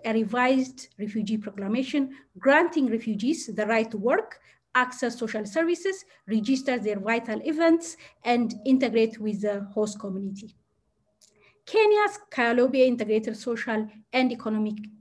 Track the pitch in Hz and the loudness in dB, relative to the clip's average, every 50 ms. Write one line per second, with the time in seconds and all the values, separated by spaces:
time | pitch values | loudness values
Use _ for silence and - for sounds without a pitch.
0 | - 226 220 226 220 196 233 247 247 254 269 262 254 254 - - - - _ - | -4 0 0 0 0 0 0 0 2 4 4 2 0 -2 -6 -16 -20 -18 _ -10
1 | 208 214 208 220 214 214 220 214 - 208 202 196 196 196 214 254 262 - - 294 | -8 -6 -4 -4 -2 -2 -2 -4 -4 -8 -10 -8 -6 -4 -2 -2 -2 -2 -2 -2
2 | 269 262 - - - _ - 185 - 262 277 311 339 339 - 320 269 233 220 220 | -2 -2 -6 -16 -20 _ -10 -2 2 6 6 6 6 4 2 0 0 0 0 -2
3 | 220 226 208 202 202 254 330 - - - 196 190 214 202 226 220 226 220 - 202 | -2 -4 -4 -2 0 -2 -2 -2 -4 -8 -4 -4 -2 0 2 0 0 -2 -4 -2
4 | 196 240 302 403 427 - - - _ _ _ _ _ _ - 254 254 254 - - | 0 2 2 0 0 -4 -10 -20 _ _ _ _ _ _ 0 0 0 0 -2 -4
5 | 262 233 240 254 233 220 - 220 214 208 - 320 330 330 349 339 349 392 381 392 | -4 -4 -4 -4 -6 -6 -6 -6 -6 -4 -2 -2 0 0 0 -2 -2 -6 -6 -6
6 | - _ _ _ - - 220 220 208 233 269 262 - 277 247 240 196 214 208 202 | -10 _ _ _ -8 -2 -2 -2 2 2 0 0 0 -2 -2 -2 -2 -4 -4 -4
7 | 196 214 226 233 233 - 214 214 220 285 302 311 330 330 330 330 339 - - - | -2 -2 -2 -2 -2 -4 -6 -4 -4 -4 0 2 4 6 4 4 2 -4 -14 -16
8 | - - _ _ - 233 240 240 240 214 - - - 269 262 254 269 233 - 226 | -20 -20 _ _ 0 0 2 2 2 -2 -4 -4 2 2 4 4 4 2 2 2
9 | 220 220 - - 214 214 202 202 214 208 202 202 202 - - 214 214 208 - - | 2 2 0 -4 -6 -4 -4 -2 -2 -2 -2 -4 -6 -6 -2 -2 -2 -2 -4 -8
10 | - 202 185 190 196 190 196 196 220 220 _ _ _ _ _ _ _ _ _ _ | -8 -8 -8 -6 -6 -8 -10 -10 -14 -18 _ _ _ _ _ _ _ _ _ _
11 | _ _ _ _ _ _ _ _ _ _ _ _ - - - 427 427 415 415 415 | _ _ _ _ _ _ _ _ _ _ _ _ -8 0 2 4 6 6 6 4
12 | 415 403 403 - - - - - 240 233 233 247 247 262 269 262 254 262 240 240 | 4 2 -2 -6 -16 -8 -2 0 2 2 4 4 4 4 6 6 4 4 4 0
13 | 220 214 220 220 220 226 220 - - 247 233 226 - 233 220 214 214 214 - - | 0 0 0 0 0 -2 -8 -8 -6 -6 -6 -4 -4 -2 -2 -2 -2 -4 -8 -18
14 | - _ - 262 254 247 - - - 220 214 214 214 214 208 - - - - - | -12 _ 0 2 2 2 0 -2 -4 -4 -2 -2 -2 -2 -4 -8 -12 -14 -18 -20